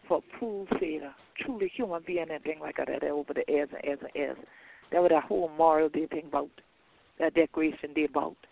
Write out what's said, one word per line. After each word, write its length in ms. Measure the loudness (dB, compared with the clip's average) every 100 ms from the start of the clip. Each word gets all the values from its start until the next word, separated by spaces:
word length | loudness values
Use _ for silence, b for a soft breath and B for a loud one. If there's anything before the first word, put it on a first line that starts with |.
| 0
For 140 | -2 -2 -10
proof 300 | -6 -6 -4 -2
say 200 | -2 -4
the 100 | -10 -16 -18 -12
truly 280 | -8 -4 -4 -4
human 260 | -6 -6 -4
being 200 | -4 -4
and 120 | -6
thing 160 | -6 -8
like 180 | -8 -6
that 260 | -4 -2
over 300 | -2 -4 -4
the 140 | -4 0
airs 200 | 0 0
and 100 | -4
airs 160 | -6 -6
and 100 | -8 -6
airs. 220 | -6 -6 -14 B B B -2
That 100 | 4
what 100 | 6
that 120 | 6
whole 260 | 4 0 0
Memorial 400 | 4 6 6 4
Day 180 | 2 -2
thing 180 | -6 -4
about, 220 | -4 -4 -12 _ _ _ _ _ _
that 140 | 2
Decoration 600 | 4 2 4 0 0 -4
Day 120 | 0 0
about. 320 | 0 -2 -8 -20